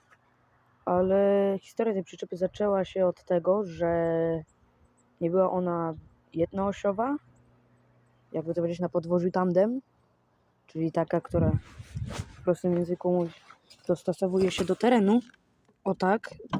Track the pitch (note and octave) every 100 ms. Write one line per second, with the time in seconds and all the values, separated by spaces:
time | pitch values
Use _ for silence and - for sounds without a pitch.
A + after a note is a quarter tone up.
0 | _ _ _ _ _ _ _ _ - F3+
1 | F#3 G3 G3+ G3+ G3 G3 - - A3+ G3
2 | F3+ F3 - F3+ F3+ - G#3 G3 F3+ F#3+
3 | F3+ - - F3+ F3 G3+ G3 D#3+ E3+ E3+
4 | E3 E3 E3 E3 D#3+ _ _ _ _ _
5 | _ _ E3+ F#3 F#3 F#3 F3+ E3+ E3 D#3
6 | - _ _ D#3+ E3+ G3 G3 G3 G3+ G3
7 | B3 D4 - _ _ _ _ _ _ _
8 | _ _ _ D#3+ D#3+ E3+ E3+ F3 F3 F3+
9 | E3 F3 F3 F#3 F#3 F3 G#3+ B3+ - _
10 | _ _ _ _ _ _ _ D#3+ D#3+ E3+
11 | D#3+ E3+ - F3 E3 - - - - -
12 | - - - - - E3+ F3+ F3 F3 F3+
13 | F3+ F3+ E3+ - - - _ - - E3+
14 | - E3+ F#3+ F#3+ F#3+ - F3 F3+ A#3 B3
15 | G3 A#3 - _ _ _ _ _ - F#3
16 | F#3 A3 - - -